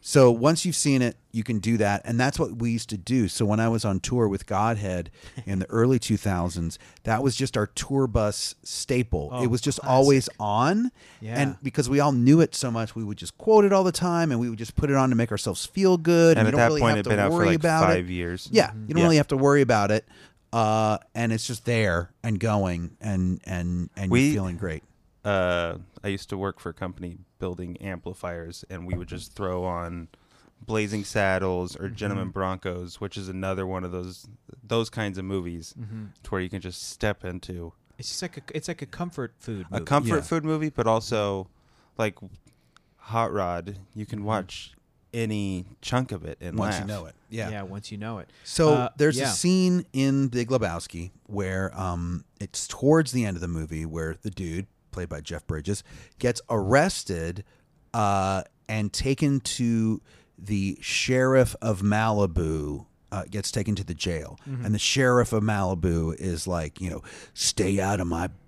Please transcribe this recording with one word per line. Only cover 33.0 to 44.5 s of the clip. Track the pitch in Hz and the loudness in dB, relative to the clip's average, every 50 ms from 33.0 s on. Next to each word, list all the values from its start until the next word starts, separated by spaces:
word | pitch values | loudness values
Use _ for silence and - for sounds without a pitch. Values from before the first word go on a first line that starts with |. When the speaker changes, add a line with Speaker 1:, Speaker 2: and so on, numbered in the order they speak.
Speaker 3:
which | 104 98 - 104 | -10 -10 -10 -10
is | 95 92 | -10 -10
another | 92 92 95 95 95 92 95 | -8 -6 -4 -4 -4 -4 -4
one | 92 95 92 92 | -6 -6 -6 -8
of | 90 87 | -6 -8
those, | 92 90 92 90 - - - 107 - _ - - - - | -8 -10 -10 -12 -16 -20 -20 -20 -20 _ -20 -20 -20 -8
those | 107 117 117 113 - | -4 -2 -2 -2 -2
kinds | - 117 110 104 92 92 | -4 -6 -4 -4 -4 -6
of | 92 | -6
movies | 95 98 95 87 87 85 85 80 - - - | -4 -4 -4 -4 -4 -8 -10 -12 -14 -16 -16
Speaker 2:
Mm-hmm. | 117 104 110 110 107 101 - _ _ | -14 -12 -12 -14 -14 -16 -18 _ _
Speaker 3:
to | - | -6
where | - 95 | -4 -4
you | 92 90 | -4 -4
can | 104 95 85 | -8 -8 -10
just | 90 90 - - - | -10 -12 -12 -12 -14
step | - - - 107 101 _ - | -10 -4 -2 -2 -2 _ -6
into. | 92 90 92 - - 92 87 85 82 - _ _ _ _ - | -10 -10 -10 -10 -12 -12 -12 -12 -14 -16 _ _ _ _ -16
Speaker 2:
It's | 120 - | -12 -10
just | - - - | -10 -8 -10
like | 170 - 143 | -10 -12 -14
a, | - - - | -18 -10 -10
it's | 156 - - | -10 -8 -8
like | 165 - | -10 -10
a | 143 | -10
comfort | - - - 175 175 - - 127 117 _ _ | -14 -10 -10 -10 -8 -6 -8 -10 -10 _ _
food | - - 113 101 90 82 | -12 -10 -8 -8 -10 -6
Speaker 3:
A | 92 | -6
Speaker 2:
movie. | 104 80 | -8 -2
Speaker 3:
comfort | - 139 147 139 117 160 | 2 2 2 4 2 0
Speaker 1:
Yeah. | 151 139 | 0 0
Speaker 3:
food | - 170 165 151 | 0 -2 -2 0
movie, | 156 160 156 156 156 | 0 -2 -2 -2 -4
but | - - 117 | -2 0 2
also, | 113 110 113 110 - 120 107 104 101 98 95 95 - _ _ _ _ _ _ _ _ _ - | 2 2 2 0 -2 -2 0 0 0 -2 -4 -6 -10 _ _ _ _ _ _ _ _ _ -2
like, | 113 107 95 - - 92 - - _ _ _ _ _ _ _ _ _ _ _ | -2 -2 -2 -6 -20 -20 -20 -20 _ _ _ _ _ _ _ _ _ _ _
Hot | _ - - 110 113 117 101 - | _ -14 -6 -2 -2 -2 0 0
Rod, | 104 95 87 87 87 85 95 101 98 98 _ _ | -2 -2 -2 -2 -4 -6 -10 -12 -14 -16 _ _
you | 107 107 | -12 -10
can | - - 104 | -10 -8 -8
Speaker 2:
Mm-hmm. | 101 107 | -4 -2
Speaker 3:
watch | 110 104 95 95 | -2 -2 -2 -6